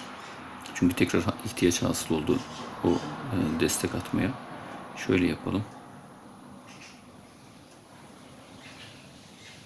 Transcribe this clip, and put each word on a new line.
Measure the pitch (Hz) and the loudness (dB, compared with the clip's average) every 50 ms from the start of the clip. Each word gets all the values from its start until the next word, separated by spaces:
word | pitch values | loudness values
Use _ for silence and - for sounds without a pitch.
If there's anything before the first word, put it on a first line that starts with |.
| - - - - - - - - - - - - - - - | -12 -12 -12 -12 -12 -12 -12 -12 -12 -12 -12 -12 -12 -10 0
Çünkü | - - 90 - | 4 4 4 6
tekrar | - 98 - - 95 85 104 - - - | 6 4 4 4 4 4 2 0 -2 -4
ihtiyaç | - - - - 87 82 - | -8 0 4 6 6 6 6
hasıl | - 87 82 - - - 82 | 4 2 2 0 0 2 2
oldu | 80 76 80 90 - - - - - - - - - - | 2 4 4 4 2 2 -2 -8 -10 -10 -10 -6 0 4
o, | 87 | 4
e, | 85 - - 76 76 - - - 120 - - 78 80 80 | 4 4 2 -2 -6 -6 -4 -2 0 2 2 2 4 4
destek | 82 78 - - - 87 - | 2 2 2 2 0 0 0
atmaya. | 90 87 - - 87 87 98 - - - - - - - - - - - - - - | -2 -2 0 2 2 2 2 0 -2 -8 -12 -12 -12 -12 -12 -12 -12 -12 -12 -10 -4
Şöyle | - - 92 92 90 85 | 2 4 4 6 6 4
yapalım. | 80 - - 92 90 95 107 - - - - - - - - - - - - - - - - - - - - - - - - - - - - - - - - - - - - - - - - - - - - - - - - - - - - - - - - - - - - - - - - - - - - - - - - - - - - - - - - | 2 0 -2 0 0 0 0 -2 -6 -14 -16 -18 -18 -18 -18 -18 -18 -18 -18 -18 -18 -18 -18 -18 -18 -18 -18 -18 -18 -18 -18 -18 -18 -20 -20 -20 -20 -20 -20 -20 -20 -20 -20 -20 -20 -20 -20 -20 -20 -20 -20 -20 -20 -20 -20 -20 -20 -20 -20 -20 -18 -20 -18 -18 -18 -18 -18 -16 -16 -16 -16 -16 -16 -18 -18 -18 -20 -20 -20 -20 -20 -20 -18 -18 -18 -18 -18